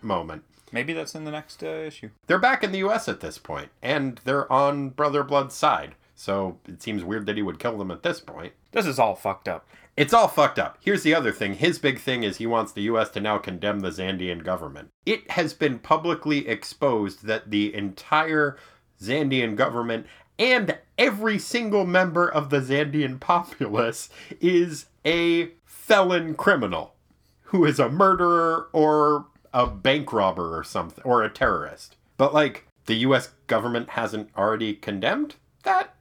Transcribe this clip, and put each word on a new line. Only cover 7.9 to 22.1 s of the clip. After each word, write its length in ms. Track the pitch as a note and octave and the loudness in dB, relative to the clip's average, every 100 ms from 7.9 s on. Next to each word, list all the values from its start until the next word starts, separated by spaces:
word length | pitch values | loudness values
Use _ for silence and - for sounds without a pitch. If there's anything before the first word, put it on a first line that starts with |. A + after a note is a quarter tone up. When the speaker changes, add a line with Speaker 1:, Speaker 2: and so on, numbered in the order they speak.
Speaker 1:
at 120 | G2+ | -4
this 180 | E3+ D#3+ | -4 -6
point. 320 | - - - _ _ | -10 -16 -16 _ _
Speaker 2:
This 140 | - F#3 | -4 -2
is 120 | C3 | 2
all 160 | A2+ | 0
fucked 340 | F#2 - F#2+ - | 0 -6 -6 -6
up. 180 | E2 _ - - - | -8 _ -20 -14 -2
Speaker 1:
It's 160 | - | 4
all 160 | A#3 G3 | 6 4
fucked 300 | - C#3+ - | 4 2 2
up. 200 | E2 - | -4 -4
Here's 220 | - G3+ | -2 0
the 100 | D#3 | 2
other 180 | D#3+ B2 | 2 2
thing. 220 | F#2+ G2+ | -2 -4
His 240 | G2 D3+ D#3+ | 0 0 0
big 220 | C#3+ B2+ | -2 -2
thing 220 | - B2+ | -4 -2
is 120 | A2 F#2 | -2 -4
he 100 | A#2 | -2
wants 260 | A#2 A2 | 0 -2
the 100 | - | -4
U 160 | G2+ A2+ | -2 0
S 100 | G#2+ | 0
to 100 | - | -2
now 180 | G#2 G#2 | -2 -2
condemn 420 | - F2+ G2+ G#2 | -4 -6 -4 -2
the 100 | F#2+ | -4
Zandian 520 | D#2+ F#2+ F#2+ F#2 F2 | -6 -6 -4 -4 -6
government. 440 | D#2+ F#2 D#2 C#2+ - _ - | -4 -6 -6 -14 -20 _ -4
It 240 | A3 - | -4 -4
has 220 | - D#3+ | -2 -2
been 240 | - D#3 A#2+ | 0 -2 -2
publicly 680 | - D#3+ E3 D#3+ D3 D3 C#3 | -2 0 0 -4 -2 -2 -2
exposed 760 | A2+ - - C#3+ A#2 G2+ F#2+ G#2 | -6 -8 -2 0 0 -2 -6 -4
that 240 | A2 - | -4 -2
the 240 | G#2 G#2 | 0 0
entire 840 | G#2 G2+ F#2 - D3+ D#3+ D#3 D3 C3+ - _ _ _ | -2 -8 -8 -2 0 2 2 0 -2 -18 _ _ _
Zandian 560 | G2 C3+ C#3+ C3 A#2 G#2+ | -4 -2 0 0 0 0
government 500 | B2+ A#2 A#2 A2+ - - _ _ | 0 0 -2 -4 -6 -20 _ _
and 400 | A#3+ B3+ G3 - _ - | 2 2 2 -4 _ 0
every 400 | B3 G3+ A3 G#3 | 0 2 -2 -2
single 480 | - A#3+ A3+ G3+ F3+ | -2 -4 0 0 4
member 420 | F3+ F#3 | 4 4